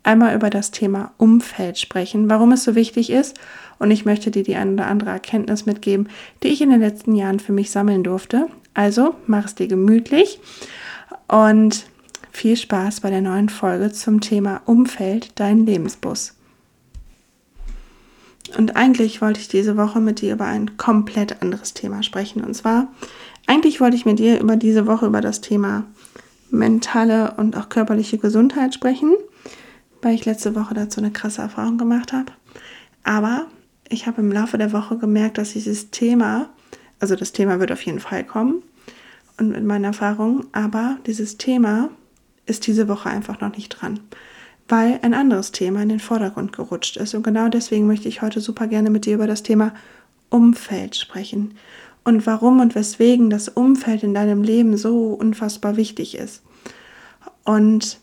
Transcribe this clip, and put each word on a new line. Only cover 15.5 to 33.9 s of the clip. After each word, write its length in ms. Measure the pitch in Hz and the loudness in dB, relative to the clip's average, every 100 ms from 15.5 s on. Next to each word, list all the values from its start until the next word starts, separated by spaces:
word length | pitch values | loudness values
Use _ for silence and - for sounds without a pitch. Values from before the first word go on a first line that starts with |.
| 214 220 | 4 4
Lebensbus. 680 | 185 160 - - - - _ _ _ _ _ _ - - _ _ _ _ - - - - _ _ _ _ _ - - | 2 -2 -8 -8 -8 -10 _ _ _ _ _ _ -20 -20 _ _ _ _ -16 -14 -14 -18 _ _ _ _ _ -12 -4
Und 180 | 220 220 | -4 2
eigentlich 460 | 262 247 220 - | 2 2 0 -2
wollte 200 | 214 214 | -4 -4
ich 60 | - | -4
diese 300 | 196 214 208 | -2 -2 0
Woche 220 | 208 220 | -2 0
mit 220 | 220 214 | -2 -2
dir 120 | 202 | -4
über 120 | 214 196 | -4 -4
ein 320 | 208 214 - | -4 -6 -4
komplett 640 | - 214 208 214 208 - | 0 2 0 -4 -4 -4
anderes 320 | 180 196 - | -6 -6 -10
Thema 280 | - 196 202 | -10 -10 -8
sprechen. 420 | 208 190 202 220 | -8 -8 -8 -8
Und 100 | - 233 | -8 -6
zwar, 320 | 226 233 262 - - - - - - | 0 0 -2 -8 -20 -20 -20 -10 0
eigentlich 360 | 285 320 302 | 2 2 2
wollte 160 | 247 240 | 2 2
ich 80 | 226 | 2
mit 140 | 214 | 2
dir 200 | 226 233 | 4 4
über 160 | 214 220 | 4 2
diese 320 | 226 220 214 | 2 2 2
Woche 180 | 220 214 | 0 2
über 160 | 214 | 0
das 200 | - 208 | -2 -6
Thema 420 | - 208 202 208 214 - - - _ _ _ | -2 -2 0 -4 -8 -16 -20 -20 _ _ _
mentale 840 | 226 220 226 - 233 226 220 214 214 | 0 2 2 0 0 2 2 0 -2
und 220 | 214 208 | -2 -2
auch 120 | - | -4
körperliche 480 | 233 220 214 208 220 | -2 0 0 -2 -2
Gesundheit 560 | 208 214 254 285 262 | 0 4 4 4 -2
sprechen, 400 | - 254 262 302 403 - _ - - - _ _ _ | 0 -2 0 2 2 0 _ -20 -20 -20 _ _ _
weil 140 | 233 226 | -2 0
ich 100 | 226 | -2
letzte 300 | 214 214 220 | -4 -4 -4
Woche 180 | 214 | -4
dazu 280 | 214 208 208 | -4 -6 -4
eine 100 | 208 | -4
krasse 300 | 208 214 214 | -4 -8 -8
Erfahrung 360 | 214 214 220 233 | -10 -6 -4 0
gemacht 360 | 233 240 240 | 0 0 -2
habe. 180 | 262 262 - _ - - - _ _ | -6 -6 -14 _ -20 -20 -20 _ _
Aber 440 | - 214 214 247 320 - _ _ | -4 -2 0 -4 -6 -16 _ _
ich 160 | - | -8